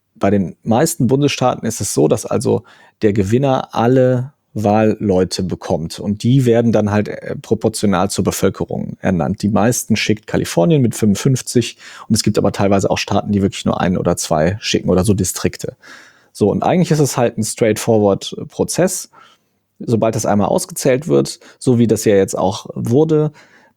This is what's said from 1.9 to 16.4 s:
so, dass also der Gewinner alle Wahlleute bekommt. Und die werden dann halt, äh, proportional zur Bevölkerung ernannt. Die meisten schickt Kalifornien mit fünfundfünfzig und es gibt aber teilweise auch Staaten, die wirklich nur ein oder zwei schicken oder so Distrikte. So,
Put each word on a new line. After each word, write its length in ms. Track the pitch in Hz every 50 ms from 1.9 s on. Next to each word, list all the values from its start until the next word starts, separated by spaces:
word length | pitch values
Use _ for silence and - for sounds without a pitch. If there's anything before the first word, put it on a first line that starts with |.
| -
so, 120 | 135 147
dass 200 | - 127 117 -
also 360 | - 104 107 127 113 107 107 - - - - - _ _ _
der 100 | - 104
Gewinner 640 | 98 107 95 95 117 131 143 135 131 - - - -
alle 580 | 90 110 120 131 131 127 127 127 123 127 139 - _ _ _ _ 107
Wahlleute 840 | 104 101 104 110 110 110 101 - - 101 92 90 92 87 - -
bekommt. 580 | 95 85 87 - - - 92 76 80 85 - -
Und 220 | - 104 101 -
die 240 | - 117 131 139 123
werden 260 | 120 113 120 117 117
dann 180 | 101 107 104 101
halt, 180 | 104 104 107 -
äh, 280 | - - - - -
proportional 720 | 147 - - 113 - - 110 - - - 104 95 87 95 101
zur 160 | - - 87
Bevölkerung 720 | 90 - - - 92 - - - - - - - - - -
ernannt. 400 | - 98 95 85 71 67 98 -
Die 80 | - 104
meisten 460 | 117 147 107 120 120 - - - 117
schickt 300 | - - - 107 - -
Kalifornien 540 | - - 95 90 - - 170 170 170 160 143
mit 140 | 123 - -
fünfundfünfzig 840 | - 113 104 95 - - 143 131 - - - - 123 110 - - - - - - - - -
und 60 | 117
es 80 | -
gibt 160 | - 110 104 104
aber 140 | 98 101
teilweise 380 | - - 104 98 101 98 - -
auch 60 | 90
Staaten, 360 | - - - 101 101 - 104
die 100 | 101 98
wirklich 240 | 98 98 - - -
nur 120 | - - -
ein 160 | - 90 90 -
oder 180 | - 87 87
zwei 400 | - - - 82 78 78 90 101 107
schicken 300 | - - - - - 95
oder 160 | 90 92 90
so 80 | 107
Distrikte. 640 | 98 90 90 - - - - 90 - - - - - _ - - - - - - _ _ _ _
So, 180 | _ -